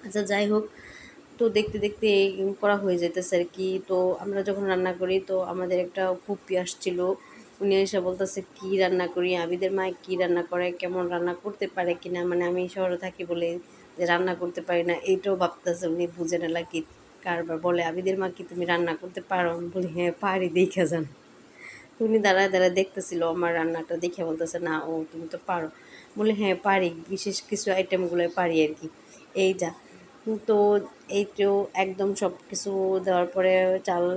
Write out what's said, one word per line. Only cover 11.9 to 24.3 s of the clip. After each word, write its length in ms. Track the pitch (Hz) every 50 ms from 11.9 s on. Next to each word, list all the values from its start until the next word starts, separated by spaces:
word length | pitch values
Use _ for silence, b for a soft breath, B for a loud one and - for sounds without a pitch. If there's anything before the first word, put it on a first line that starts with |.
| 175
কিনা?" 300 | 175 - 180 180 175 175
মানে 180 | 175 175 175 175
আমি 240 | 175 175 180 180 180
শহরে 280 | - 196 185 185 180
থাকি 260 | 175 190 185 180 - 180
বলে 340 | 165 170 170 170 170 170 175 170 B B B B B -
যে 80 | - 175
রান্না 300 | 170 175 175 185 185 175
করতে 260 | 170 175 175 175 175
পারি 220 | 165 185 175 170 170
না, 100 | 175 170
এইটাও 420 | - - 190 190 185 - 202 190
ভাবতেছে 520 | 180 180 170 - - - 180 170 175 185
উনি, 200 | 165 160 170 175
বুঝে 300 | 170 170 175 170 160 175
না 100 | 170 175
লাকি 340 | 165 165 170 170 - - 165 160 - - - - - - - -
কারবার। 340 | 185 175 170 170 165 165
বলে, 260 | 160 165 180 175 175 170
"আবিদের 340 | 165 160 180 180 190 190
মা 120 | 190 190 185
কি 140 | 180 - 180
তুমি 220 | - 175 175 180
রান্না 280 | 175 175 170 175 170 160
করতে 260 | 160 180 185 180 196
পারো?" 360 | 180 - 190 180 180 170 170
আমি 100 | 170 175 170 175
বলি, 140 | 190 180
"হ্যাঁ 240 | 175 156 175 175 175 170 -
পারি, 300 | - 185 185 190 185 180
দেখা 360 | 156 180 190 185 - 185 175
যান।" 200 | 147 170 165 156 139 - - - - - - - B B B B B B B B B
তো 140 | - - 226
উনি 140 | 220 220 220
দাঁড়ায় 300 | 202 202 185 190 196 190
দাঁড়ায় 220 | 190 185 185 185
দেখতেছিল 500 | 180 190 190 190 - 196 185 - 185 170 170
আমার 300 | 165 165 175 175 170 170
রান্নাটা, 440 | 165 160 165 165 165 160 - 170
দেখে 260 | 165 170 175 175 190 170
বলতেছে, 360 | 165